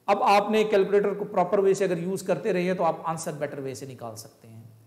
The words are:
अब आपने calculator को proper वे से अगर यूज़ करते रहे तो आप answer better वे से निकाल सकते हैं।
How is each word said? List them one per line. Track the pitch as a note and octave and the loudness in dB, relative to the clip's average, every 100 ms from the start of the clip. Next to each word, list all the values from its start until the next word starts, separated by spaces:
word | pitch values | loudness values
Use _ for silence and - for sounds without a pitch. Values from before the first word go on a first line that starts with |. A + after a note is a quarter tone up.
| - | -2
अब | G#3 | 2
आपने | - G3+ G#3 G#3+ G#3+ | 4 4 4 2 4
calculator | G3+ F#3+ G3+ G3+ | 2 4 2 2
को | F#3 G3 | -2 -2
proper | F#3 F3+ G3+ | 0 2 2
वे | G3 F#3+ | 2 2
से | F#3+ | 0
अगर | F3 | -2
यूज़ | F3 F#3+ G3 | -4 -4 -2
करते | F3 A3 | -2 -2
रहे | F#3 F3+ | 0 0
तो | F#3 | 0
आप | E3 D#3+ E3 | 0 -2 -4
answer | D#3+ E3+ | -6 -6
better | D3+ C#3+ C#3+ | -6 -8 -8
वे | C3+ B2+ | -10 -10
से | C3+ | -12
निकाल | A#2+ A#2 A2 | -12 -14 -14
सकते | - _ A2+ | -18 _ -20
हैं। | A2+ - - | -20 -20 -20